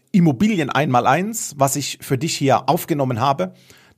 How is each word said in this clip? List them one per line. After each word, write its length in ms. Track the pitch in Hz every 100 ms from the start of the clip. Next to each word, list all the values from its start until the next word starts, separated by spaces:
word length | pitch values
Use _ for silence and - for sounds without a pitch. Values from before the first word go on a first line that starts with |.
| _
Immobilien 580 | 190 170 120 214 190 143
Einmaleins, 840 | - 147 123 113 151 202 226 - 143
was 180 | 139
ich 240 | 143 139 -
für 160 | - 131
dich 200 | 156 -
hier 320 | 139 110 -
aufgenommen 500 | 139 - 151 131 113
habe, 360 | 139 147 185 - _ - _